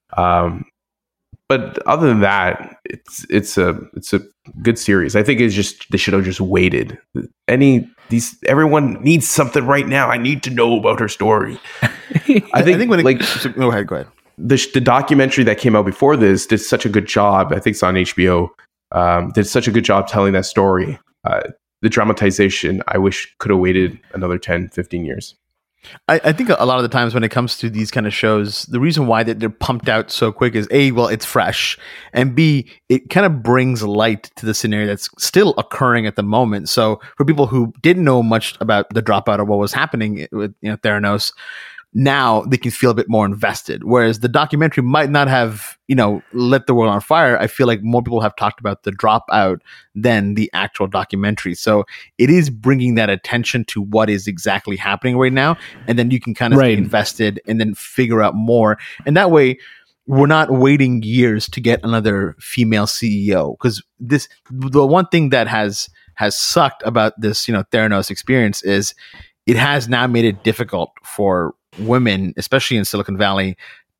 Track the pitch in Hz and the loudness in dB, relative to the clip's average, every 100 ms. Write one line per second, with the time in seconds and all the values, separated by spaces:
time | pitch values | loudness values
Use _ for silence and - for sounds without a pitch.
0 | _ - 90 87 85 87 - _ _ _ | _ -2 2 2 0 -4 -12 _ _ _
1 | _ _ _ - - 131 107 - - 151 | _ _ _ -20 -2 -2 -2 -6 -2 2
2 | 156 110 98 101 90 - - - - - | 4 4 2 2 0 -4 -10 -18 -18 -18
3 | - - - 104 101 98 87 - - 95 | -18 -18 -2 -2 0 0 0 -2 -10 -16
4 | - 98 - _ - - 117 117 - 98 | -4 -4 -4 _ -20 -4 -2 0 0 0
5 | 73 104 107 120 117 98 98 - - 98 | 2 0 2 2 2 0 -4 -8 -6 -4
6 | - 98 92 92 92 110 92 65 - - | 0 0 0 -4 -2 2 2 2 -4 -10
7 | _ - - _ - 127 139 123 120 _ | _ -12 -12 _ -2 4 4 4 0 _
8 | - 117 - - - 139 156 151 135 95 | -4 -2 -2 -4 0 2 2 2 0 0
9 | 131 165 - - 131 147 123 143 135 139 | 2 2 2 0 0 0 0 0 0 0
10 | 123 123 127 147 131 120 117 117 110 110 | 0 0 -2 -4 -4 0 2 2 0 0
11 | 107 - 104 107 - - - - - - | -2 -2 0 0 0 -8 -16 -4 -4 -4
12 | - - - 226 - - 170 180 240 180 | -6 -2 0 0 0 2 4 2 2 4
13 | 131 123 - 123 127 120 127 107 95 80 | 4 2 -2 -4 -6 -2 0 0 -4 -8
14 | - _ _ - 107 131 - 135 123 127 | -10 _ _ -10 0 0 2 0 2 2
15 | 139 143 135 135 113 107 127 107 98 - | 4 2 4 2 2 2 2 2 2 2
16 | 139 147 101 95 - 107 - 104 113 104 | 2 4 4 4 2 -2 0 -2 0 0
17 | 95 107 101 95 82 95 - 104 90 92 | 0 2 2 2 0 0 -2 0 0 0
18 | 87 - 92 87 87 - _ _ _ 87 | -2 0 2 2 0 -8 _ _ _ 0
19 | 87 87 92 110 98 127 120 110 - 98 | 2 0 0 -2 0 0 0 0 2 0
20 | - 110 98 95 - - 98 92 - - | 0 0 2 0 0 0 2 2 -2 -8
21 | _ _ - - - - _ _ 110 117 | _ _ -4 -4 -6 -14 _ _ -2 0
22 | 107 104 101 95 98 - 76 95 - 95 | 0 0 0 2 0 0 -4 -4 -4 0
23 | 98 - - _ 104 95 92 92 90 - | 0 -2 -10 _ -2 0 2 2 0 -4
24 | _ 95 90 90 - 87 90 - 87 87 | _ -8 -6 -6 -4 -6 -4 -8 -8 -8
25 | 78 64 - - _ _ _ _ - - | -8 -10 -14 -20 _ _ _ _ -20 -10
26 | - 160 151 156 254 165 123 127 120 127 | -2 0 0 0 0 0 2 0 0 -2
27 | 117 120 113 123 123 - 117 107 107 127 | 0 0 -2 -2 -4 -4 -6 -6 -4 -4
28 | 107 - 110 107 104 - - 123 156 151 | -4 -2 0 0 -2 -6 -6 -2 0 0
29 | 123 113 113 107 110 - - 120 127 110 | 0 0 0 -4 -6 -6 -6 -4 -2 -2
30 | - - 113 - 123 110 104 139 139 120 | -4 -4 -4 0 -2 0 0 2 2 2
31 | 117 110 - 123 90 - - - - - | 0 -2 -4 -2 -2 -2 -6 -8 -14 -20
32 | - 123 131 123 160 143 - - - 131 | -8 -2 0 2 2 2 -2 -14 -2 -2
33 | - 185 196 139 113 127 127 120 107 104 | 0 0 2 0 2 2 2 -2 -2 0
34 | 113 104 - - 110 107 107 107 104 101 | 0 -2 -8 -8 -6 -4 -2 -2 -4 -6
35 | - - - 185 202 104 - - 127 120 | -10 -8 0 2 2 0 -6 -2 2 2
36 | 107 101 101 113 117 101 78 127 110 107 | 0 -4 0 0 0 -2 -2 0 0 -2
37 | - - 143 147 123 131 113 - 160 180 | -8 -2 0 2 0 0 -2 0 0 2
38 | 151 127 113 110 - - 110 104 - - | 4 2 2 0 -2 -6 0 0 0 -4
39 | 107 98 113 104 104 101 101 131 156 120 | 0 0 0 -2 0 0 -2 -2 -4 -4
40 | 107 101 71 104 104 - 107 107 113 104 | -4 -6 -8 -8 -8 -8 -8 -4 -2 0
41 | 104 104 - - - - - - - - | 0 -2 -4 -10 -18 -20 -20 -20 -8 0
42 | 135 139 123 113 - 131 120 - 127 113 | 0 2 2 0 0 -4 -4 0 0 0
43 | 104 110 101 101 107 - - - - 123 | 0 0 0 0 -4 -4 -10 -10 0 2
44 | 113 107 120 143 151 147 156 135 123 151 | 2 0 0 0 0 0 0 0 0 0
45 | 139 147 135 131 113 104 - - - 135 | 2 2 2 0 0 -6 -14 -16 -2 2
46 | 104 101 - 117 123 - - 120 110 101 | 2 -2 -6 -4 0 0 2 2 2 0
47 | - 160 139 120 110 - 123 107 110 120 | 2 2 4 2 -2 0 0 0 0 -2
48 | 117 117 107 - 104 - 107 98 101 98 | 0 -2 -2 -2 -4 -4 -8 -6 -8 -2
49 | 110 110 - 104 95 90 - - _ 104 | 0 0 0 0 2 -2 -8 -20 _ -4
50 | 120 110 101 104 110 87 101 - 98 - | 0 0 0 -2 -2 -4 -6 -6 -4 -4
51 | - 98 101 104 92 87 113 104 - - | -4 -4 -2 -4 -6 -4 0 0 -2 -10
52 | - - 127 180 143 110 127 135 123 117 | -18 0 4 4 2 0 0 2 2 2
53 | 104 95 - 120 117 123 110 104 101 110 | 0 -2 -4 -4 -2 -4 -4 -6 -2 0
54 | 110 98 104 87 104 98 - 95 98 101 | 2 0 -4 -6 -4 -4 -6 -8 -6 -4
55 | 127 123 127 131 147 170 - - 117 120 | -2 0 2 2 0 -2 -8 -12 -2 0
56 | 120 127 120 107 123 139 127 104 87 107 | 0 0 -4 -4 2 4 4 2 0 0
57 | 101 - 107 101 - 113 107 98 - - | -2 -2 -4 -4 -4 -2 -2 -4 -6 -2
58 | 120 113 104 107 113 120 107 104 - - | 0 2 0 0 0 2 2 0 -6 -10
59 | 143 165 190 160 131 127 - - _ _ | 0 2 4 4 4 0 -10 -20 _ _
60 | - 135 143 156 156 131 135 143 131 120 | 0 4 4 4 2 4 4 4 2 0
61 | 110 123 123 107 - - 117 117 113 113 | 0 2 2 2 -4 -4 0 0 0 0
62 | 107 98 98 - - 127 113 107 104 - | 0 0 -2 -8 -8 -2 0 0 -2 -4
63 | 113 104 101 92 73 - 123 104 - _ | -2 -2 0 0 -2 -2 -4 -4 -10 _
64 | 117 143 - _ _ 131 131 139 139 175 | -4 -4 -4 _ _ -10 0 2 4 2
65 | 175 170 143 127 113 113 104 101 - _ | 2 0 2 2 0 -2 -2 -4 -12 _
66 | _ - 107 - - 170 143 - 110 117 | _ -4 -4 -2 -2 2 0 0 -2 0
67 | 107 - 110 107 - 107 - 117 110 101 | 0 0 -4 -2 -2 -2 -2 0 2 0
68 | - 95 - 131 107 - 95 98 107 - | -2 -8 0 2 2 -2 0 0 -2 -8
69 | - - - _ - 117 143 143 117 123 | -20 -20 -20 _ 0 0 2 -2 -2 -2
70 | 127 120 113 98 113 104 - 92 - _ | 0 2 2 0 -2 -4 -6 -6 -6 _
71 | - - 101 90 82 - _ - 110 127 | -14 -4 0 0 -4 -8 _ -10 -2 0
72 | 117 95 92 - - 135 - 117 95 101 | 2 0 -4 -8 -2 -2 0 -2 -2 -4
73 | 101 95 101 98 95 - - - _ _ | -4 -2 0 0 -4 -6 -16 -20 _ _